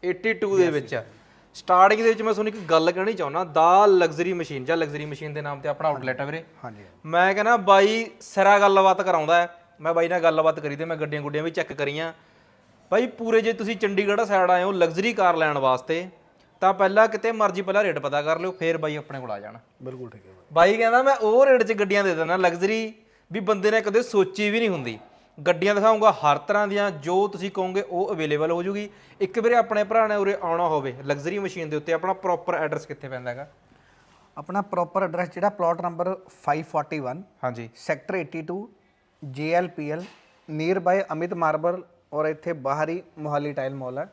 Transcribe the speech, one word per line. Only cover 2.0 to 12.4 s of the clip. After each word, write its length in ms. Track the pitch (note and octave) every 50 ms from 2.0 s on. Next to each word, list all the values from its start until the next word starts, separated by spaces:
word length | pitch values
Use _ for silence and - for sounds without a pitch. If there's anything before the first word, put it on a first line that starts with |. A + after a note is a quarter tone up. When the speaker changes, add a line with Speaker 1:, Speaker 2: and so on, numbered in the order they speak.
| A3+
Speaker 1:
ਦੇ 60 | A3+
ਵਿੱਚ 140 | A3+ A3 A3
ਮੈਂ 120 | A3 G#3+
ਤੁਹਾਨੂੰ 180 | G3 G#3+ A3 G#3
ਇੱਕ 180 | A3+ F#3+ D#3+
ਗੱਲ 220 | E3 D#3+ D#3+ F3 F3
ਕਹਿਣੀ 200 | F3+ F#3+ G#3+ A3+
ਚਾਹੁੰਦਾ, 320 | F3+ E3+ C#3 C#3+ E3+ F#3
ਦਾ 420 | E3 D3 D#3+ D#3+ E3+ F3+ G3 G#3
ਲਗਜ਼ਰੀ 460 | G#3 G3 F3+ F3+ E3 D3+ D3+ F3 F3+ F#3
ਮਸ਼ੀਨ 320 | F3 D#3+ - D3+ C3+ B2+
ਜਾਂ 120 | C3 E3
ਲਗਜ਼ਰੀ 280 | E3+ E3 D3 D3 D3 D3+
ਮਸ਼ੀਨ 300 | D3+ D3+ C#3 D#3 D3+ D3
ਦੇ 80 | D3+ D3
ਨਾਮ 180 | D3 C#3+ C#3
ਤੇ 80 | C3+ D3+
ਆਪਣਾ 200 | C#3+ - E3 D#3
ਆਊਟਲੈਟ 320 | D3 C#3+ C3+ C3 B2+ B2+
ਹੈ 60 | C#3
ਵੀਰੇ। 180 | C#3+ D3+ D#3+ D#3+ - _ - -
Speaker 2:
ਹਾਂਜੀ, 0 |
ਹਾਂਜੀ। 200 | B2 A2 G#2 G2+ F#2+ _ _ _
Speaker 1:
ਮੈਂ 280 | D#3 D#3+ E3+ F3+ F#3+ G3
ਕਹਿੰਦਾ 220 | G3+ G#3 A3 A#3+
ਬਾਈ 540 | A#3 F#3 F#3+ G3 G3 G3 G#3 A3 A3+ A3+ A3 - -
ਸਿਰਾ 380 | - - - G3+ F#3+ G3 G3+ G3+
ਗੱਲਬਾਤ 440 | G3+ G3+ G3 G3 F#3+ F#3+ F#3 F#3+ G3
ਕਰਾਉਂਦਾ 400 | F#3 F3+ E3 D3+ D3+ E3+ F3 F3
ਹੈ। 60 | F3 - - _ _ _ _
ਮੈਂ 140 | D3+ D#3+ E3+
ਬਾਈ 140 | E3 E3+ E3
ਨਾਲ 120 | F3+ F3+
ਗੱਲਬਾਤ 400 | E3 E3 D#3 D#3+ D#3+ D#3+ D#3 D#3
ਕਰੀ 160 | D3+ D3 C#3+
ਤੇ 80 | C#3+ D#3+
ਮੈਂ 120 | E3 E3
ਗੱਡੀਆਂ 260 | D#3 D#3 D3 D3 D3 C#3+
ਗੁੱਡੀਆਂ 220 | D3 C#3+ D3+ D#3
ਵੀ 60 | E3
ਚੈੱਕ 220 | D#3+ F3 D#3+ - D#3+
ਕਰੀਆਂ। 400 | D3 D3 C#3+ C#3+ D3+ D#3+ E3 E3 _ _ _ _ _